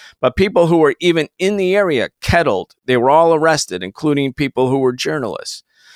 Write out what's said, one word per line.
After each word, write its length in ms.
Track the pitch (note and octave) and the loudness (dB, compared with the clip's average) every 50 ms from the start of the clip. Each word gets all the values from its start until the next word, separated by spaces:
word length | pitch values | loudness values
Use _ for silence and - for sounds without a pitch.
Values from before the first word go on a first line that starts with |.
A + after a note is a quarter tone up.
| - - _ _ | -20 -20 _ _
But 140 | - B2+ - | -4 -2 0
people 320 | - F#3+ G#3 E3+ F3+ E3+ | 0 0 0 2 2 2
who 100 | D#3+ F3 | 2 4
were 180 | E3 D#3 C#3+ - - | 4 2 2 0 0
even 280 | E3+ F3 E3 E3 D3 - _ - | 0 0 0 0 -2 -4 _ -4
in 180 | F3+ G3 G#3 | -2 -2 -2
the 180 | G3+ F#3 F3+ F#3+ | -2 -2 0 0
area, 340 | G#3 G3+ F3 D3 A#2 F#2+ - - _ | 0 0 0 0 -2 -2 -4 -8 _
kettled, 540 | - - F#3+ E3+ E3 C3+ G#2 F#2 - - _ _ _ | -4 0 0 0 2 0 -2 -2 -6 -10 _ _ _
they 120 | - B2+ | -2 0
were 120 | A#2+ A#2+ C3+ | 2 4 4
all 240 | D3+ D#3+ E3+ E3 E3 | 4 4 4 4 2
arrested, 480 | D3+ D#3 D#3+ D#3 C#3+ - - F#2 F2+ | 2 2 2 0 0 -2 -6 -8 -10
including 500 | F#2 F#2+ - - D#3+ D3+ C#3+ C#3+ C#3 C3+ | -10 -10 -10 -4 -2 -2 0 0 -2 -4
people 380 | B2+ - C#3+ C3 - B2 C3 B2 | -4 -4 -6 -4 -2 -2 0 0
who 80 | C3+ | 0
were 160 | C#3 C3 B2+ B2 | 0 0 -2 -2
journalists. 720 | B2 - D3 D#3 D3 B2 G2+ D#2 - - - - - - _ _ _ _ - - | -2 -6 -6 -6 -6 -6 -8 -8 -10 -12 -12 -14 -16 -18 _ _ _ _ -20 -20